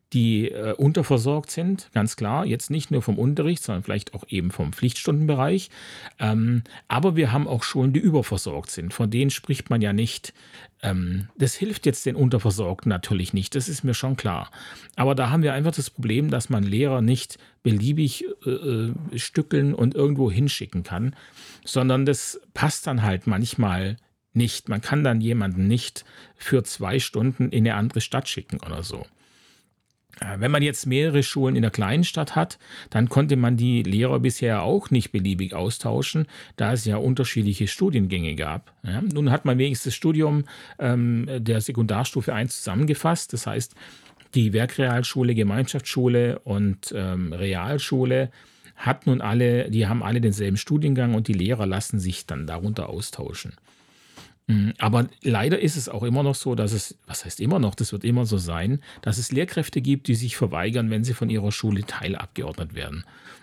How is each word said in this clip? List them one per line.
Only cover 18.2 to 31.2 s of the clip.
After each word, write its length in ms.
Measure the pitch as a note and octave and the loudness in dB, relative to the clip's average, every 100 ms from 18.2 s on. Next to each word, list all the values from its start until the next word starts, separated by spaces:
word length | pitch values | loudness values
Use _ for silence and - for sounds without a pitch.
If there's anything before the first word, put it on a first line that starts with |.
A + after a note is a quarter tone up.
| F#4 - | -8 -6
äh, 60 | C3 | -4
äh, 440 | B2 D3+ A2+ A2+ D3 D3+ A#2 | -4 -2 -2 -2 -4 -8 -8
stückeln 580 | - D#3+ D3+ C#3+ C#3+ | -2 -2 0 2 2
und 220 | - A#2+ C#3+ | 2 2 4
irgendwo 340 | C#3+ C#3 B2 | 2 4 2
hinschicken 540 | F#2+ C#3+ - - F2+ | 2 0 0 -4 -6
kann, 320 | F2 F2+ B2+ - - - - - | -4 -4 -4 -6 -20 -20 -20 -18
sondern 420 | - C3 B2+ C3 C#3 | -4 0 2 4 2
das 340 | C3 - - _ | 0 -2 -12 _
passt 320 | - D3+ - D#3+ | -2 0 0 -2
dann 160 | B2 | 0
halt 240 | G#2+ F#2 - | 2 0 0
manchmal 720 | G2 A#2 - G#2 F2+ F#2+ A2+ _ _ _ | 0 0 0 0 0 -2 -6 _ _ _
nicht. 340 | A2+ A#2 - - | 0 0 0 -4
Man 120 | G#2+ | -4
kann 200 | - D3 | 0 2
dann 180 | C#3 A2+ | 2 2
jemanden 460 | A2+ A#2+ G2 F#2 F#2+ | 2 2 0 2 4
nicht 380 | A#2+ - - - - - - | 2 0 -12 -18 -20 -20 -10
für 260 | - C3 | 0 0
zwei 380 | - - F#2 B2+ | 0 -6 -2 -2
Stunden 500 | - - C3 B2 B2 | -2 0 0 2 0
in 160 | A2 A2+ | 4 4
eine 80 | |
andere 260 | G#2 A2+ A2+ | 4 0 -2
Stadt 280 | - B2+ - | -2 -4 -4
schicken 320 | - - - | -8 -8 -10
oder 240 | - D#2+ | -8 -8
so. 200 | F2+ - - _ _ _ _ _ _ _ _ _ _ - | -8 -10 -14 _ _ _ _ _ _ _ _ _ _ -12
Äh, 200 | F#2+ G2 | -8 -2
wenn 100 | A#2+ | 2
man 120 | D3 | 2
jetzt 240 | C#3+ - C#3 | 2 0 -2
mehrere 360 | C3 D#3+ C#3+ | 0 2 2